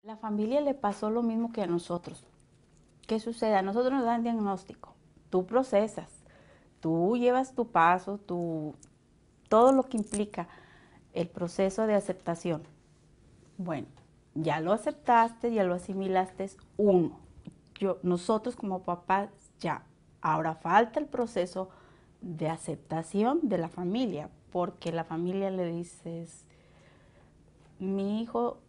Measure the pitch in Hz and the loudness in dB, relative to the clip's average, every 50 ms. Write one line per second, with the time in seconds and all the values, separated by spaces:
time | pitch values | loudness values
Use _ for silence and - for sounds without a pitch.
0 | _ 208 220 214 - 220 208 208 214 220 262 294 294 285 269 285 - 208 202 - | _ -16 -14 -8 -6 -2 0 0 0 2 2 2 2 2 -2 0 -2 -2 -2 0
1 | - 214 220 240 240 226 226 226 233 233 233 220 202 170 170 170 175 - 170 175 | -2 0 0 0 0 0 0 0 -2 -2 -2 -4 0 0 0 -2 0 -2 -6 -6
2 | - - 175 - - - _ _ _ _ _ _ _ _ _ _ _ _ _ _ | -6 -10 -16 -16 -20 -20 _ _ _ _ _ _ _ _ _ _ _ _ _ _
3 | - - 220 220 214 240 233 - 240 220 214 190 190 196 202 240 247 254 269 277 | -6 -4 -2 -2 -2 -6 -4 -2 0 4 4 4 2 2 0 2 2 2 2 2
4 | 247 233 233 233 233 233 233 226 208 196 196 180 - - - _ - - - _ | 2 2 0 0 0 -2 -2 0 0 -2 -2 -4 -8 -14 -20 _ -20 -20 -20 _
5 | _ _ _ - _ - - 185 180 180 220 247 262 262 - 202 214 214 - - | _ _ _ -20 _ -2 0 0 0 2 0 0 2 4 2 2 2 2 -4 -12
6 | 165 - - - _ - - - - - - - _ _ _ _ - 160 165 165 | -14 -14 -20 -20 _ -20 -20 -20 -20 -20 -20 -20 _ _ _ _ -2 0 2 2
7 | 170 190 240 247 240 247 247 254 262 262 - - 233 233 - 170 165 170 180 185 | 2 2 2 4 4 4 4 4 0 -2 -2 -4 -4 2 4 6 6 6 6 4
8 | 185 190 202 202 - - 175 175 170 165 160 160 151 151 - - - _ _ _ | 0 -6 -10 -10 -8 -6 -6 -4 -2 -2 -4 -4 -6 -8 -10 -14 -20 _ _ _
9 | _ _ _ _ _ _ _ _ _ _ - 220 240 262 269 262 254 262 - 226 | _ _ _ _ _ _ _ _ _ _ 6 8 8 8 8 6 2 0 -2 -4
10 | 202 - - 202 208 208 - - 165 - - - - - - - - - - - | -2 -2 -2 -4 -4 -4 -6 -10 -10 -10 -12 -20 -20 -20 -20 -20 -20 -20 -20 -20
11 | _ _ _ - 170 170 - - 180 170 - - 196 190 190 - 220 220 208 202 | _ _ _ -4 -4 -4 -4 -8 -8 -6 0 0 0 0 2 0 0 2 2 2
12 | 196 - 180 185 - - 170 170 - 175 165 151 156 - - _ _ _ _ _ | 0 -2 -8 -6 -4 -6 -6 -4 -2 -4 -4 -4 -6 -14 -20 _ _ _ _ _
13 | _ _ _ _ _ - - _ - - _ - 185 175 160 135 104 - - - | _ _ _ _ _ -20 -20 _ -20 -20 _ -10 -6 -6 -6 -6 -8 -12 -16 -20
14 | - _ _ _ _ _ _ 147 160 160 143 160 160 175 208 226 - 302 294 - | -20 _ _ _ _ _ _ -4 -2 -2 -2 0 0 0 0 0 0 -6 -6 -4
15 | - - 240 233 226 233 233 - - 240 233 220 196 180 175 180 180 - 190 190 | 2 4 6 6 6 4 0 -4 -4 -2 0 2 2 2 0 -4 -4 -6 -6 -4
16 | 196 185 185 185 185 185 - - 190 196 - - - - - - 214 208 190 180 | -2 0 0 0 0 0 -6 -8 -10 -10 -10 -16 -20 -16 -2 2 4 6 6 6
17 | 165 - - - - - - - - - - - _ _ _ - 202 196 180 - | 4 2 -2 -10 -20 -20 -20 -18 -18 -18 -18 -18 _ _ _ -4 -2 -2 -2 -2
18 | - 180 180 175 175 - 220 214 220 247 240 - - 196 190 185 185 - 175 175 | 0 0 0 0 2 0 0 0 0 -6 -8 -6 -6 -6 -6 -6 -4 -6 -6 -6
19 | - - 190 196 202 202 - - - - _ _ - 170 147 - - _ _ _ | -2 0 0 0 0 -4 -10 -20 -20 -20 _ _ -6 -6 -6 -6 -8 _ _ _
20 | _ _ _ _ - 160 156 160 160 165 160 - - 170 185 208 240 233 - 302 | _ _ _ _ -2 0 0 0 0 -2 -4 -4 -2 4 4 4 4 4 0 -4
21 | 302 302 - 254 240 233 - 196 175 180 - 185 190 185 - - - - - - | -4 -4 -4 -4 -4 -2 -2 -2 -2 -2 -4 -8 -8 -8 -10 -20 -20 -20 -20 -20
22 | - _ - _ - 175 165 156 165 156 165 160 - - 151 - - - 160 165 | -20 _ -20 _ -12 -12 -8 -4 -4 -4 -4 -6 -8 -10 -10 -10 -8 -6 -6 -6
23 | 160 - - 196 214 240 285 339 330 226 190 175 165 165 - - 180 175 196 240 | -6 -2 0 2 2 2 2 2 0 0 0 0 -2 -4 -6 -6 -4 -4 -2 -2
24 | 262 220 175 147 151 - - - _ - - 180 175 180 180 - - 170 165 165 | -2 -2 -4 -6 -10 -12 -16 -20 _ -6 -2 -2 -2 -2 -4 -8 -8 -6 -4 -4
25 | 160 - 160 160 170 180 185 196 196 196 190 185 180 170 170 170 175 170 - - | -4 -4 -4 -2 -2 -2 -2 -2 -2 -2 -2 -2 -4 -4 -4 -6 -8 -10 -14 -16
26 | - 165 170 165 165 165 - - - _ - _ _ _ _ - - - - - | -12 -12 -10 -10 -12 -14 -18 -20 -20 _ -20 _ _ _ _ -20 -20 -20 -20 -20
27 | - - _ - - _ _ - - - _ _ - - - - 190 190 196 196 | -20 -20 _ -20 -20 _ _ -20 -20 -20 _ _ -20 -20 -16 -8 -6 -4 -2 -2
28 | 196 202 208 220 226 226 - 233 240 240 - - _ | -2 -2 -2 -4 -6 -4 -2 -2 -2 -2 -4 -8 _